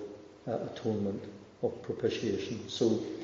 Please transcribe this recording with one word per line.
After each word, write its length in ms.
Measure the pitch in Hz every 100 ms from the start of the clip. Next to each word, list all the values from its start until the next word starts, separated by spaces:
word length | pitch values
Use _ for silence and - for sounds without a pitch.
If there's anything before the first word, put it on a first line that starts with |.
| - - - - 127
uh, 120 | 110 -
atonement, 520 | - 113 101 98 101 - - - -
of 180 | 117 -
propitiation. 880 | - - 110 120 117 95 101 110 98
So 300 | - 117 107 - -